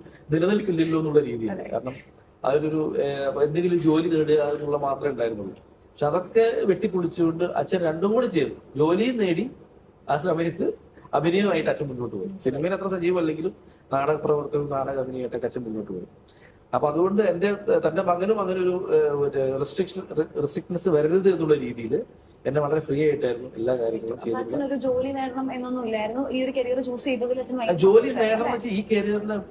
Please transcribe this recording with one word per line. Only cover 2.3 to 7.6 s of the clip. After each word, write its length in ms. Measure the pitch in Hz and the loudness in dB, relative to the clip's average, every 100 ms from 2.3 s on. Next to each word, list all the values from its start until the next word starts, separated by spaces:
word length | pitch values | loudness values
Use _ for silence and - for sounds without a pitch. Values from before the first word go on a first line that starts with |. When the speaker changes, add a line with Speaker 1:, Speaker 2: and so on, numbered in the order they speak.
| _ - | _ 0
Speaker 1:
അതിനൊരു, 560 | 143 151 156 151 - | 0 0 -2 -2 -2
ഏഹ്, 380 | 139 139 139 139 | -2 -2 -4 0
എന്തെങ്കിലും 360 | 147 156 180 170 | 2 2 2 2
ജോലി 300 | 156 156 170 | 4 4 2
നേടുക, 260 | 160 151 151 | 2 4 4
അതിനുള്ള 420 | 147 147 147 143 | 2 0 -2 -2
മാത്രമേ 320 | 139 135 147 | -2 -2 -2
ഉണ്ടായിരുന്നുള്ളൂ. 460 | 123 117 107 95 92 | -2 -2 -4 -10 -12
പക്ഷെ 500 | - - - - 147 | -20 -20 -20 -4 -2
അതൊക്കെ 600 | 165 180 226 226 254 214 | 0 0 2 4 2 0
വെട്ടിപ്പൊളിച്ചുകൊണ്ട് 800 | 180 214 180 170 - 165 165 | 2 0 -2 -2 0 0 2
അച്ഛൻ 360 | 175 - | -2 -2